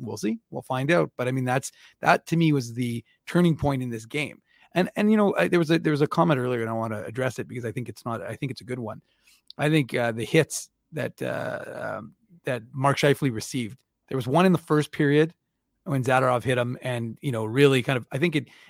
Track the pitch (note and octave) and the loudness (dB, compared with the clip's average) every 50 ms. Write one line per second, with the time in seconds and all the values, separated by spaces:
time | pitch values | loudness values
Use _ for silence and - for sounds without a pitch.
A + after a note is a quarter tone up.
0 | C3+ C3 - - - G#3+ A3+ A3+ _ - E3 D#3+ - - C3 B2+ C3+ C#3+ E3+ F3 | -12 -10 -8 -4 -4 -4 -4 -4 _ -12 -12 -12 -8 -6 -4 -4 0 2 2 2
1 | D#3 C3+ _ - B2 B2 B2+ C3 B2+ B2+ B2+ C#3 - - - _ - - _ - | 2 0 _ -4 -4 -2 -2 -2 0 0 0 0 -2 -4 -14 _ -20 -20 _ -4
2 | - C#3 E3+ - - - E3 E3 E3 D#3+ D3 C#3 A#2+ A#2 A#2 A#2+ B2+ A#2+ A#2 A#2 | 2 2 2 2 2 0 0 4 4 4 4 2 0 -4 -6 -6 -4 -4 -4 -8
3 | - _ _ _ _ - - E3+ F3 E3+ D3+ - - C#3+ C#3 B2+ B2+ B2 A#2 A2+ | -10 _ _ _ _ -2 2 4 4 4 4 2 0 -2 0 -2 -4 -6 -8 -8
4 | A2+ A2+ - D3 D3 G#2+ - - _ _ _ _ _ _ - E3+ F#3 - - - | -10 -8 -6 -6 -6 -6 -8 -16 _ _ _ _ _ _ 0 0 0 0 0 0
5 | G#3 G#3 A3 G#3+ G#3 G3 - - F3 F3 F3 F3 E3 D3 E3 E3 E3+ D#3+ D3+ C#3 | 2 4 4 4 4 4 2 2 0 2 4 2 4 4 2 2 2 2 2 2
6 | D3+ C#3+ - - E3+ E3+ D3+ B2+ B2 B2 B2+ A#2+ A2+ A2+ A2+ A2+ A2+ A2+ A2 G#2 | 2 0 2 2 2 2 2 2 0 -2 -2 -2 -2 -4 -4 -4 -4 -4 -4 -6
7 | - - A2+ A#2 B2+ B2+ - - A#2 - A#2+ B2 A2+ A2+ G#2 C3 A#2+ G#2+ G#2+ - | -8 -8 -6 -4 -4 -4 -4 -6 -10 -10 -10 -8 -8 -6 -6 -6 -8 -10 -12 -12
8 | - B2 A2+ A2 F2+ G2+ A2+ - - C3 A2 - - B2 B2+ B2+ A#2 G#2+ G#2 - | -8 -8 -8 -6 -6 -8 -10 -8 -8 -8 -8 -10 -10 -10 -10 -8 -8 -10 -10 -14
9 | - _ _ _ _ _ _ _ _ _ - - C#3+ D3+ D#3 D#3+ C#3 A2+ - B2+ | -18 _ _ _ _ _ _ _ _ _ -8 -4 -2 2 2 2 0 0 -2 -2
10 | A#2+ A#2 A2+ A2+ A2 - - D#3+ C#3+ - - - - - _ _ _ _ E3 D3+ | -2 -2 -2 -4 -4 0 2 2 2 2 -2 -12 -12 -12 _ _ _ _ -10 -8
11 | B2 A#2+ - - - B2+ - - - - - - - - - - - A2 G#2 G2+ | -8 -8 -6 -6 -6 -6 -4 -4 -6 -6 -8 -8 -10 -10 -12 -10 -10 -8 -8 -10
12 | G#2 - - _ _ _ _ E3+ - - B2+ A#2+ A2 A#2+ - C#3 C3+ C#3 C3+ - | -12 -14 -20 _ _ _ _ -12 -6 -6 -6 -6 -8 -10 -8 -2 0 2 2 4
13 | - D3 C#3 - D3+ C3+ A2+ A2 - - - C3 A#2+ G#2 - - _ _ _ _ | 4 4 4 4 2 -2 -2 -4 -8 -6 -6 -6 -6 -6 -8 -14 _ _ _ _
14 | _ - - C3 A#2 B2+ C3+ E3 F3+ F#3+ F3+ D#3 - - D#3 D3+ D3 - - - | _ -8 -6 -6 -4 0 2 4 6 6 4 4 2 2 2 2 2 0 0 0
15 | D3+ C#3+ C#3+ D3 D#3 E3 - _ _ _ _ _ _ _ _ _ - G3 D3 C3+ | 2 4 6 4 4 2 0 _ _ _ _ _ _ _ _ _ -8 -4 -4 -2
16 | B2 C3 B2+ C3 C3 B2+ B2 B2 G#2 B2 B2+ B2 A#2+ A#2+ B2+ - - C3 B2 A#2+ | 0 2 2 2 4 2 2 0 0 0 0 0 0 -2 -4 -8 -6 -6 -6 -4
17 | A#2 A2+ A2+ - - D3 B2 A2 A2 G#2+ A2+ C3+ C#3+ C#3 C3+ C3 A2+ - C#3 B2 | -6 -8 -8 -8 -6 -4 -4 -2 -4 -2 2 6 6 6 6 4 2 0 -2 -2
18 | A2 - - C3+ D3+ F3 D3+ D3+ B2 - - - - - | -4 -6 -6 -2 -2 0 0 -2 -4 -4 -14 -20 -20 -20